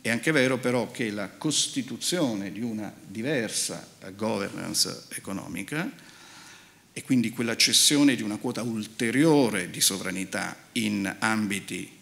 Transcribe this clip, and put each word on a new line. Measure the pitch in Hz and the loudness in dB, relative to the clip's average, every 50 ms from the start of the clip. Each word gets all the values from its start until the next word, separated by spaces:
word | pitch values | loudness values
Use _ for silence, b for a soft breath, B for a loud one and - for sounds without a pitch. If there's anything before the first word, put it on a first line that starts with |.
è | _ 117 | _ 0
anche | 117 117 - - | -2 0 0 2
vero | 160 147 127 131 131 120 | 4 4 4 4 2 0
però | 127 123 123 127 110 98 - | 0 0 0 0 -2 -2 -4
che | - 127 110 | -6 -4 -4
la | 101 104 101 95 | -4 -4 -6 -8
costituzione | - - - 156 147 - - - - 139 117 107 120 107 - - 170 180 165 131 113 101 98 101 - | -10 -6 -4 -2 0 0 -2 -2 -2 -6 -6 -6 -8 -6 -4 -2 0 0 0 0 0 -2 -6 -6 -6
di | 98 | -6
una | 117 120 110 107 107 95 92 - - | -6 -6 -6 -6 -8 -8 -12 -14 -18
diversa | - 98 107 113 139 160 135 113 101 - - - - 87 80 - - - - - 92 92 | -12 -10 -6 -4 -2 -2 -2 -2 -2 -2 -4 -4 -4 -6 -8 -12 -16 -20 -18 -16 -16 -10
governance | 101 110 107 104 101 98 101 - - 90 87 87 - - - - - - - | -4 -4 -2 -2 -2 -4 -4 -6 -8 -8 -4 0 0 0 0 -2 -10 -12 -14
economica | - - - - 98 98 - - - 87 98 95 147 151 175 262 - B B B B B B B B B B B B B B B B B B B _ | -14 -12 -10 -8 -8 -8 -8 -8 -8 -8 -8 -6 -6 -6 -6 -6 -8 B B B B B B B B B B B B B B B B B B B _
e | - - | -16 -2
quindi | - 139 127 113 110 | 2 2 2 2 2
quella | - - 120 113 113 | -2 -2 -2 -2 2
cessione | 113 - - - - - - 147 143 143 143 127 | 4 4 6 6 6 6 6 6 8 8 6 6
di | 110 113 | 4 0
una | 107 104 | -2 -4
quota | 110 - 131 120 - 107 | -4 -4 -4 -4 -4 -4
ulteriore | 120 113 110 107 107 - - 123 113 113 131 147 165 156 147 135 110 101 98 90 85 | -4 -2 -4 -4 -6 -6 -2 -2 0 4 4 6 8 8 8 6 6 2 0 -4 -4
di | - - | -2 0
sovranità | - - 95 95 95 92 90 95 95 92 - 101 - 87 - - - - - | 0 2 2 0 -4 -4 -4 -4 -6 -4 -4 -4 -4 -4 -8 -10 -16 -6 -4
in | 123 113 107 104 101 98 95 - - | -2 0 2 0 0 0 -2 -2 0
ambiti | - 110 110 107 107 98 101 98 82 - - 90 90 - - - | 0 0 2 2 0 0 -2 -4 -6 -6 -10 -10 -10 -12 -16 -20